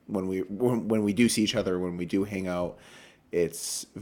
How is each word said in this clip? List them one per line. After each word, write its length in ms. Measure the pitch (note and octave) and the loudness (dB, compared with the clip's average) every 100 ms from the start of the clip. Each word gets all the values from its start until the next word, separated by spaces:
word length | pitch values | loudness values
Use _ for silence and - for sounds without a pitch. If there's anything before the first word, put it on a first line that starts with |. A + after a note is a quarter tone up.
| - | -6
when 220 | G#2 F#2 | -4 -2
we, 120 | F#2+ | -2
when, 440 | - G2+ B2 A#2+ G#2+ | -4 0 2 2 0
when 160 | A2 | 2
we 100 | G#2 | 2
do 160 | G2 A#2 | 4 4
see 140 | A2+ | 4
each 140 | G#2+ A2+ | 2 2
other, 240 | F#2+ F2+ | 0 0
when 160 | F2+ F2 | -2 -4
we 100 | F2 | -2
do 160 | G2 | 0
hang 240 | G2+ F#2+ F#2 | 0 -2 -4
out, 320 | F2+ F2+ - - - - _ - | -2 -4 -6 -20 -20 -20 _ -4
it's 520 | F2 E2 - - - - - | 0 0 -2 -8 -8 -10 -14